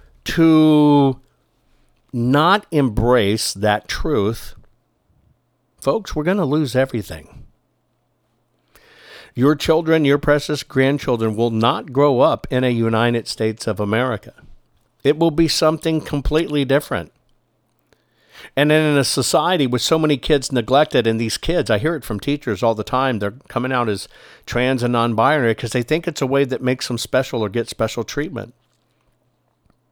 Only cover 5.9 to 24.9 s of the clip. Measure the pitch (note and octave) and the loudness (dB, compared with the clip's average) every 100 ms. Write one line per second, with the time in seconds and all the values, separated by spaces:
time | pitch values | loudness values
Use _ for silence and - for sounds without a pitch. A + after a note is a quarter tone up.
5.9 | A3 G3 - D3+ G3+ D3+ D3+ C#3+ B2+ C3 | -4 -4 -4 -2 0 0 0 0 0 0
6.9 | A#2 - E2 - - - _ _ _ _ | -2 -8 -12 -16 -20 -20 _ _ _ _
7.9 | _ _ _ _ _ _ _ _ _ _ | _ _ _ _ _ _ _ _ _ _
8.9 | _ - - - - C3+ D3+ - D#3+ D#3+ | _ -20 -20 -16 0 2 2 2 0 2
9.9 | D#3+ C#3+ C#3+ D3+ D3 - D3 - C3+ C3 | 2 2 2 2 0 0 -6 -4 0 2
10.9 | C#3+ - A#2 A2+ G#2+ A#2 A2+ A#2 F3+ - | 0 -2 -2 0 0 0 2 2 0 -2
11.9 | B2 D3 B2 D3+ A#2 - B2+ B2+ A#2+ A2+ | 0 2 4 2 0 -2 -2 0 0 0
12.9 | A2 A#2+ A#2+ - - A2 A2 - G2 G#2 | 2 2 0 -4 -4 -4 -4 -6 -4 -2
13.9 | A2 B2+ A2 - - - - _ _ _ | 0 -2 -4 -10 -20 -20 -20 _ _ _
14.9 | _ C3+ D#3 E3 D3+ E3 - D#3 D#3+ E3 | _ -2 2 2 2 0 2 0 0 -2
15.9 | D#3+ D3 C#3+ - D3+ D#3 D3 C3 C#3 - | -4 -4 -4 0 0 0 -2 0 0 0
16.9 | G#2+ D#2+ _ _ _ _ _ _ _ _ | -6 -8 _ _ _ _ _ _ _ _
17.9 | _ _ _ _ - - - D3 D#3 D#3 | _ _ _ _ -20 -8 0 2 4 4
18.9 | C#3+ C3 - A#2+ E3+ D#3+ F3+ C3 B2 - | 2 0 0 0 0 2 0 0 0 0
19.9 | D#3+ D#3 C#3 - D3 - C3 A2+ C3+ D3+ | 0 2 -2 0 -2 0 -4 2 2 2
20.9 | C3+ A2+ A2+ A2+ - - E3+ B2 G#2+ D3 | 2 0 0 -2 -4 -2 -2 0 0 0
21.9 | D#3+ - G#2 C#3 C#3+ - G2 A#2 A2 G#2 | -4 -6 -6 -4 -4 -4 -2 0 0 -2
22.9 | C3 C3 A2+ G2+ A#2 _ A#2+ B2+ C3 A#2 | -2 0 -2 -4 -6 _ -6 -2 -2 -2
23.9 | G2 - - - - - A#2+ B2+ C3 A#2+ | -4 -8 -18 -20 -20 -8 -2 0 0 0